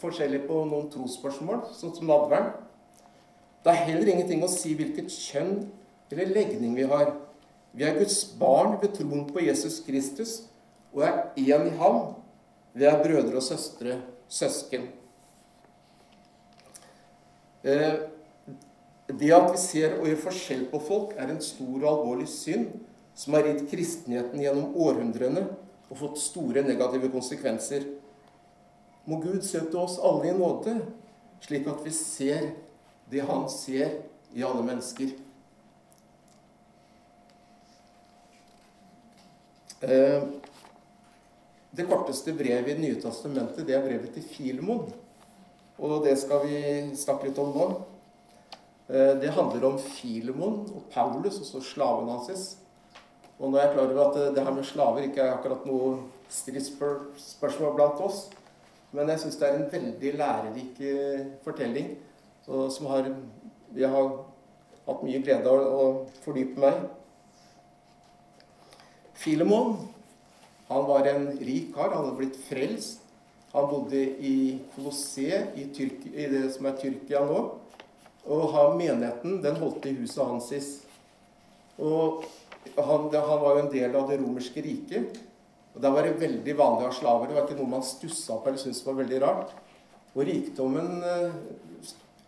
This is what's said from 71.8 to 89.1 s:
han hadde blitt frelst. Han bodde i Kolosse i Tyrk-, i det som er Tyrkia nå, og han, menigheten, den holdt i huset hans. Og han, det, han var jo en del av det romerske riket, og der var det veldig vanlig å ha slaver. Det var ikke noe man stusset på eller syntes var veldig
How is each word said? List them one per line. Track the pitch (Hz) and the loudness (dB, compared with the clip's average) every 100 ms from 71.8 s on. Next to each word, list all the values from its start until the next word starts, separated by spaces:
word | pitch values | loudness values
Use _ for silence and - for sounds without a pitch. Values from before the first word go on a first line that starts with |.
| 185 | -2
han | 165 | 0
hadde | 135 123 | -2 -2
blitt | 131 - - | -6 -6 -8
frelst. | 135 160 233 - - - - _ _ - | -4 -4 -4 -8 -14 -20 -20 _ _ -4
Han | 143 143 | 0 0
bodde | 143 - 135 | 0 -2 0
i | 135 135 139 135 131 131 - | 0 -2 0 2 2 0 -8
Kolosse | - 139 139 - - 139 196 220 143 | -10 -8 -6 -8 -4 -2 0 -2 -6
i | 139 | -10
Tyrk-, | 139 131 - - | -6 -6 -6 -12
i | 143 147 | -8 -2
det | 135 131 | 0 0
som | - 135 | -2 -4
er | 131 | -4
Tyrkia | 139 123 - 143 | -6 -6 -2 0
nå, | 147 113 117 - - - - _ - _ - | 2 0 -2 -8 -16 -20 -20 _ -20 _ -2
og | 151 151 | 0 2
han, | 151 147 170 | 6 6 6
menigheten, | 165 120 117 - 170 190 | 2 0 0 -4 -4 -2
den | 143 160 | -2 0
holdt | 151 - 139 | -2 -4 -4
i | 131 | -4
huset | 117 - | -4 -2
hans. | 123 117 - 143 139 - - - _ _ _ _ _ - _ - | -2 -2 -4 -8 -8 -12 -18 -20 _ _ _ _ _ -20 _ -6
Og | 151 160 160 160 - - - - 135 - | 0 2 2 0 -8 -16 -20 -20 -6 -2
han, | 143 151 151 | 4 4 4
det, | 151 | 2
han | 147 147 | 4 4
var | 143 143 | 6 6
jo | |
en | 143 | 4
del | 135 123 135 | 2 2 2
av | 135 | 2
det | 139 | 0
romerske | 127 123 127 151 | 0 -4 -6 -8
riket, | 151 - - 208 - - - - _ _ _ | -6 -6 -6 -4 -4 -8 -18 -20 _ _ _
og | - | -2
der | 135 | 2
var | 139 | 4
det | 160 156 | 2 0
veldig | 160 117 139 143 | -2 -2 -4 4
vanlig | 131 117 | 4 4
å | 123 | 0
ha | - | 0
slaver. | 120 117 127 | 2 2 4
Det | 147 | 0
var | - | 0
ikke | 143 | -2
noe | 127 127 | -4 -2
man | 127 | -4
stusset | - 160 - - | -8 -8 -8 -6
på | 113 139 | -4 -4
eller | 135 | -4
syntes | 131 117 | -6 -6
var | 139 135 | -6 -4
veldig | 120 | -2